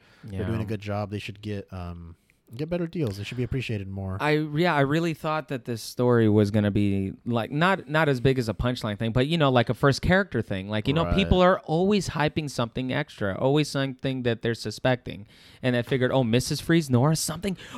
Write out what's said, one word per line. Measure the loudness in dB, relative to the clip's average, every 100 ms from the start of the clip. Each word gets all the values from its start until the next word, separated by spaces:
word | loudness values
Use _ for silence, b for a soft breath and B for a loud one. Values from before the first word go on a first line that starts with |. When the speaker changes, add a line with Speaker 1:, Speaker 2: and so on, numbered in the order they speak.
| b b
Speaker 1:
they're | -12 -6
doing | -4 -2
a |
Speaker 2:
Yeah. | -4
Speaker 1:
good | -6
job, | -4 -4 -4
they | -6
should | -8 -12
get, | -8 -8 -8
um, | -10 -10 -12 -14 -20 _ _ _
get | -10 -6
better | -4 -4
deals. | -2 -4 -4
They |
should | -8 -6
be |
appreciated | -4 -4 -4 -6 -6
more. | -8 -6 -4
Speaker 2:
I, | 0 0 0
yeah, | 0 2 2
I |
really | 2 2 0
thought | -2 -4 -4 -4
that | -8
this | -6 -8
story | -6 0 4 6 6
was | 6 4
gonna | 4 2
be, | 2 2 0 -2 -6
like, | -4 -2 -2
not, | 0 2 2 0
not | 0 2
as | 2
big | 2 2
as | 0
a |
punchline | -2 -2 -2 -4 -4
thing, | -2
but, | 0 2
you | 2
know, | 4
like, | 4 2
a |
first | 2 2 2
character | 2 2 2 -2
thing. | -4 -4 -4
Like, | -2 0
you |
know, | 0
Speaker 1:
Right. | 2 2
Speaker 2:
people | 2 4
are | 4 4
always | 0 0 2 2 0
hyping | -2 -2 -2 -4
something | -4 -4 -4 -4
extra, | -4 -6 -6 -6 -2
always | 2 2 2
something | -2 -4 -4 -6 -2
that | -2 -2
they're | -2
suspecting. | -4 -6 -4 -2 -2 -4 -14 -16 B B B
And | -2
I | 0
figured, | 0 0 2
"Oh, | 2
Missus | 2 2 0 -4
Freeze, | 2 2 4
Nora, | 4 4 2
something. | -2 -6 -6 -8 B